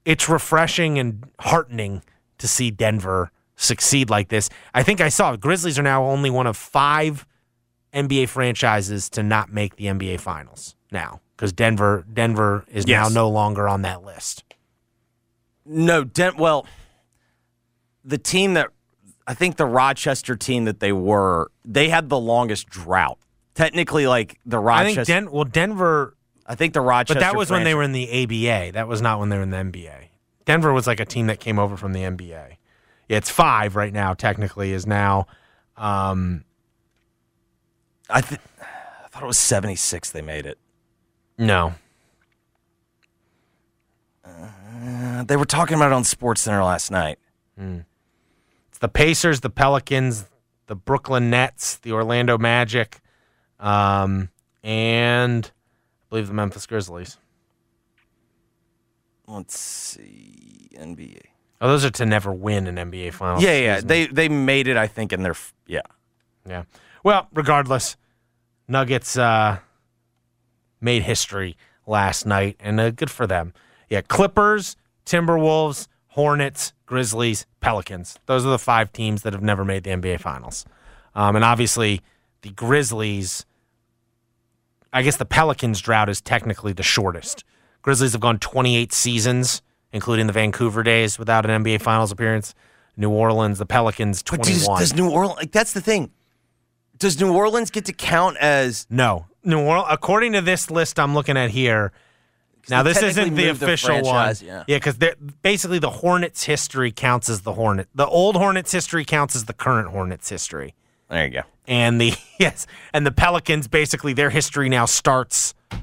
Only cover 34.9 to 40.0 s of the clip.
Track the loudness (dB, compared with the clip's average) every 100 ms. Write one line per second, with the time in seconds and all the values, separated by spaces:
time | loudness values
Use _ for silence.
34.9 | 0 2 0 -2 _ _ _ _ -8 -4
35.9 | -2 -2 -2 -4 -6 -10 _ _ _ _
36.9 | _ _ _ _ _ _ _ _ _ _
37.9 | _ -2 -2 -2 -8 -16 -20 -20 -20 -20
38.9 | -20 -20 -14 -4 0 2 0 -2 -4 -6
39.9 | -6